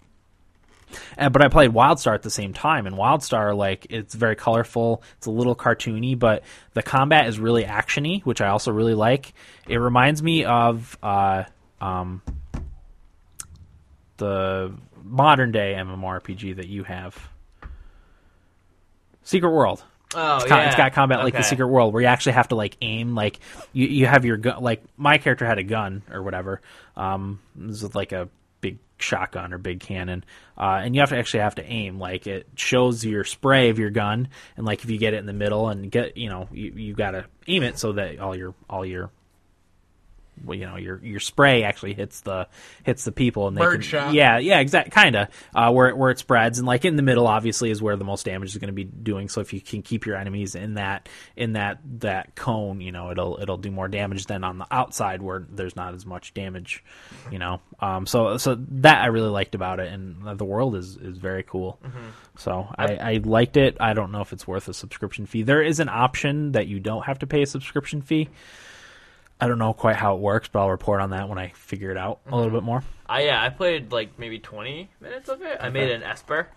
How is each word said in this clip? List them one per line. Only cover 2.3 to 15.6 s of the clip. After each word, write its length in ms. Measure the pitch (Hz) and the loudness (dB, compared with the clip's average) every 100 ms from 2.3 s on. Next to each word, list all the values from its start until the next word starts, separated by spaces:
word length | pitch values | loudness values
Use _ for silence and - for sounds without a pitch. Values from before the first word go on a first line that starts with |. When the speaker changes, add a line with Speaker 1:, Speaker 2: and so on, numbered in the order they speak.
Speaker 1:
same 200 | - 101 | -6 -6
time, 340 | - 147 156 98 | -2 0 0 -2
and 80 | 95 | 0
WildStar, 600 | 110 151 - 117 104 101 | 2 2 0 0 2 2
like, 280 | 98 95 - | 0 -2 -6
it's 220 | 113 101 110 | -10 -10 -2
very 200 | 117 107 | 0 0
colorful, 680 | - 113 113 117 117 113 - _ | 2 2 0 0 0 0 -6 _
it's 100 | 117 | -4
a 40 | |
little 240 | 110 123 120 | 0 0 2
cartoony, 600 | 123 113 - 110 123 127 | 2 2 -2 -4 -2 2
but 260 | 117 107 - - - | 2 2 -2 -20 -8
the 80 | 117 | -6
combat 460 | - 135 139 156 120 | 0 2 6 4 4
is 120 | 107 | 0
really 240 | 113 117 101 | 2 2 2
action-y, 560 | 107 - - 147 196 | -2 -2 -2 -2 -2
which 180 | 139 113 | -2 0
I 60 | 101 | 0
also 220 | 104 - | 0 0
really 240 | 107 113 107 | 0 2 2
like. 380 | 110 135 - - - - - | 2 2 -2 -20 -20 -20 -4
It 100 | 117 | -2
reminds 440 | 123 123 135 151 | 2 6 4 4
me 220 | 160 165 113 | 2 2 2
of, 520 | 120 117 117 120 - | 4 4 2 -6 -8
uh, 400 | 104 98 98 95 92 _ _ _ | -2 2 2 0 -4 _ _ _
um, 420 | 98 92 90 92 - - - - - - - - - _ _ _ - - - - _ - _ - | -6 -4 -6 -8 -10 -12 -10 -12 -12 -14 -20 -20 -20 _ _ _ -18 -16 -20 -20 _ -20 _ -6
the 560 | 101 98 95 95 95 98 - - | -4 -2 -2 -4 -6 -10 -20 -20
modern 480 | 98 127 151 139 123 | -6 2 6 6 4
day 240 | 110 | 0